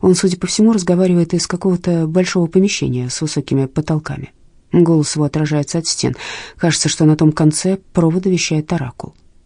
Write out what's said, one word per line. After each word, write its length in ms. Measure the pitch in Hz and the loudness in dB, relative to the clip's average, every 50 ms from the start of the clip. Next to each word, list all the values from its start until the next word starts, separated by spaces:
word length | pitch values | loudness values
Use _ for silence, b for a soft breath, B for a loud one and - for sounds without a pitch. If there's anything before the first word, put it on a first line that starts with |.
Он, 120 | 202 185 185 | 6 4 4
судя 240 | 180 - 190 180 180 | 4 2 0 0 -2
по 80 | - | -4
всему, 260 | 180 - - 214 220 | -6 0 2 4 4
разговаривает 600 | 226 208 185 175 180 175 190 185 180 175 170 165 - | 4 2 2 2 2 2 4 4 4 2 2 2 0
из 140 | 175 - - | -4 -2 -4
какого-то 580 | - 175 - 196 180 175 - 180 175 165 160 | -6 -2 0 0 0 0 0 -2 0 0 0
большого 400 | 160 156 185 185 - - 185 170 | 0 0 0 0 0 0 -2 -2
помещения 640 | 160 - 185 190 196 - - - 135 127 123 123 123 | 2 2 2 2 2 0 -2 -4 -2 -2 -4 -4 -6
с 120 | - - | -6 -6
высокими 440 | 160 151 - 151 139 - 139 135 135 | -6 -4 -4 -6 -4 -2 0 -2 -2
потолками. 680 | 131 - - 151 - 160 151 156 - 143 139 139 - _ _ _ - _ - _ _ | -2 -2 -4 -2 -2 -2 -4 -4 -6 -10 -10 -10 -14 _ _ _ -20 _ -20 _ _
Голос 440 | - 170 175 165 170 156 147 - - | 2 4 4 4 4 2 2 0 -2
его 100 | 151 151 | -2 -2
отражается 540 | 143 - 151 156 147 151 147 143 - - 170 | -2 0 -2 -2 0 -2 -2 -2 -2 -4 -6
от 80 | 160 - | -4 -4
стен. 280 | - - - 127 127 B B B B B B B B B | -6 -2 -2 -4 -4 B B B B B B B B B
Кажется, 320 | - 170 156 - - 156 | 0 0 0 0 -2 -4
что 160 | - - 165 | 0 2 4
на 120 | 151 156 151 | 4 4 4
том 140 | 165 156 | 4 2
конце 480 | 151 - 160 151 151 - - 185 190 190 _ _ | 2 4 2 2 2 2 -2 -2 -2 -2 _ _
провода 380 | - 180 170 165 160 185 185 196 | -2 0 0 2 0 0 0 0
вещает 420 | 185 170 - - 165 151 151 - | 0 0 -2 -2 -2 -4 -2 -2
оракул. 440 | 180 165 147 123 - _ - - _ _ _ _ _ _ _ | -4 -4 -4 -6 -10 _ -16 -16 _ _ _ _ _ _ _